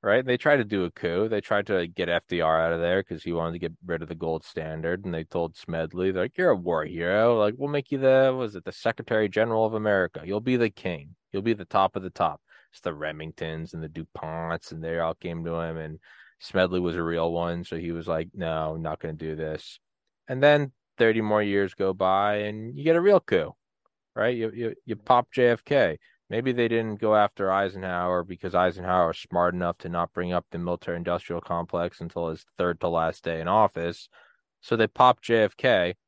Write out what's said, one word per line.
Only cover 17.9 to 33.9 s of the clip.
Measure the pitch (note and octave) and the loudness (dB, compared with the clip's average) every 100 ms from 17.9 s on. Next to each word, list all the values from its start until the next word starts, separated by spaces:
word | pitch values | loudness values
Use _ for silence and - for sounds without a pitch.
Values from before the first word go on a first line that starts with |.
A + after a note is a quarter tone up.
was | E2+ E2 | -8 -4
like, | E2 E2 | -4 -4
"No, | - E2 D#2+ D#2+ D#2+ | -6 -4 -2 -4 -4
I'm | |
not | D#2+ D2+ | -6 -6
gonna | D#2+ | -8
do | D#2 D#2+ | -8 -8
this." | D#2 D#2 D#2 - - _ _ _ _ - | -6 -6 -8 -12 -20 _ _ _ _ -10
And | C3 | 4
then | C#3+ D3 C#3 _ _ - | 6 6 2 _ _ 2
thirty | A2+ A2+ | 4 4
more | G#2+ G#2+ | 2 2
years | G#2 G2+ G2 | 4 2 0
go | - F#2+ | 0 -2
by, | F#2+ F#2 F#2+ G#2 G#2 | 2 2 4 2 0
and | G#2 G#2+ A2+ C#3 | -4 -8 -12 -4
you | |
get | D3+ E3+ | 2 4
a | |
real | F#3+ G3 | 6 4
coup, | - F#2 D#2 - _ _ _ _ _ | 4 0 0 -8 _ _ _ _ _
right? | A2+ A2+ B2 | -2 0 0
You, | A2 | -4
you, | G#2 A2+ - | -4 -6 -6
you | - G#2 | -10 -10
pop | - B2 B2 | 4 4 4
J | - A#2+ | 2 4
F | A#2 | 4
K. | - C#3+ F#2+ D2+ _ _ _ | 2 2 2 0 _ _ _
Maybe | A2 C3 | -4 -2
they | A#2+ A#2 | 0 2
didn't | A#2 A2 G#2 | 2 0 -2
go | A2 G#2+ | 4 4
after | G#2 - F#2+ | 4 0 0
Eisenhower | F#2+ G2 F#2+ F#2 F2 F2+ F2+ F2 | 2 0 -4 -6 -2 0 -2 -4
because | F2 F#2 F2 | -8 -2 2
Eisenhower | F2+ F2+ F2+ F#2 E2+ | 2 0 0 2 2
was | E2 | 0
smart | - F2 F2 | -4 0 2
enough | F2+ F2 - | 2 -4 -4
to | F2 | -6
not | F2 E2+ | -4 -4
bring | - F2+ | -4 -2
up | F2+ - | -4 -4
the | F2 | -8
military-industrial | F2 F2 - E2+ F2 F2 - E2+ | -4 -6 -6 -6 -4 -4 -4 -10
complex | - E2+ E2+ F2 F2 - | -4 -6 -4 -4 -4 -6
until | E2+ - E2+ | -10 -6 -6
his | E2 - - | -8 -14 -2
third | F2+ E2+ | -2 0
to | F2 | -2
last | E2+ E2 - | 0 0 -2
day | E2+ E2 | -6 -4
in | E2+ | 0
office. | G#2 G#2 - E2+ | 2 2 0 -6